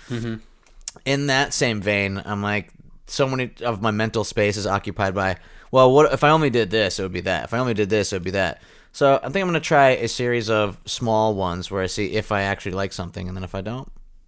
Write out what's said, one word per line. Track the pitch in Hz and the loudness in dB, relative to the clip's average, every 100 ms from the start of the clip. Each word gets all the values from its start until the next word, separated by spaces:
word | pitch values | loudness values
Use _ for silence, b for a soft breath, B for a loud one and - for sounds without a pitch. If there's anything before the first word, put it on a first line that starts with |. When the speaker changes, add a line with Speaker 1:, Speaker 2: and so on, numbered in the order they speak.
| - | -10
Speaker 1:
Mm-hmm. | 120 113 110 - _ _ - - - | -8 -6 -10 -14 _ _ -16 -16 -10
Speaker 2:
In | - 139 143 | -4 -2 2
that | 131 139 | 0 0
same | - 131 107 | 0 0 0
vein, | 98 101 98 98 | 0 0 0 -4
I'm | - 101 | -6 -4
like, | 104 104 - - - - - | -2 -4 -6 -18 -20 -20 -10
so | - 135 | -2 0
many | 131 123 - | 0 -6 -4
of | 120 104 | -4 -2
my | 110 | -2
mental | 107 110 110 | 0 -2 -2
space | 104 - 104 104 | -2 0 0 0
is | 98 | -2
occupied | 98 101 90 98 | -2 -4 -2 -2
by, | 95 95 92 B B B | 0 -2 -4 B B B
well, | 131 131 | 6 8
what | 135 156 | 8 6
if | 131 | 4
I | 147 | 4
only | 160 147 | 4 4
did | 120 104 | 2 2
this, | 110 98 - | 2 0 0
it | |
would | 95 | -4
be | 90 | -4
that. | 92 85 | -2 -2
If | - | -2
I | 117 | -4
only | 127 | -2
did | 104 101 | 0 0
this, | 107 95 | 0 0
it | 98 | -4
would | |
be | 87 | -4
that. | 98 90 - b b b | -2 -2 -4 b b b
So | - 139 139 | 2 4 4
I | 127 | 2
think | 175 | -2
I'm | 185 | 0
gonna | 165 | -2
try | - 151 135 | 2 6 6
a | 127 113 | 4 0
series | - 123 120 107 | -2 0 0 0
of | 110 104 - | 2 0 -4
small | - - 120 110 110 | -10 -4 0 2 2
ones | 98 90 90 90 | 0 -2 -4 -6
where | 98 | -4
I | 95 | -4
see | - 104 | -4 -4
if | 107 - | -4 -2
I | 101 | -2
actually | 98 101 101 | 0 -4 -6
like | 92 98 | -6 -6
something, | - 87 - 92 | -6 -10 -8 -8
and | 92 | -8
then | |
if | 92 | -8
I | 98 | -8
don't, | 98 123 135 - - - | -8 -10 -12 -18 -20 -20